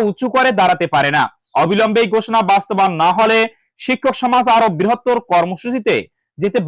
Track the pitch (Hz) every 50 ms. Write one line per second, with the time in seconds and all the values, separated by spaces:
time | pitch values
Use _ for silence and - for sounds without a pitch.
0 | 226 208 190 - 262 240 202 262 254 262 226 190 185 180 180 151 170 160 160 147
1 | 139 143 147 147 123 107 - _ _ _ - 135 156 170 202 202 220 214 214 226
2 | 233 190 214 220 214 - 220 226 208 180 196 202 196 - 220 190 190 185 175 156
3 | 160 170 - 208 226 220 226 226 220 226 - _ _ _ _ - - - 262 -
4 | - 262 - - 254 240 247 247 233 262 233 233 226 220 170 151 185 208 247 240
5 | - 254 247 240 240 - 180 175 170 180 180 - - 240 247 262 208 226 165 113
6 | - - _ _ _ _ _ - 170 202 185 240 175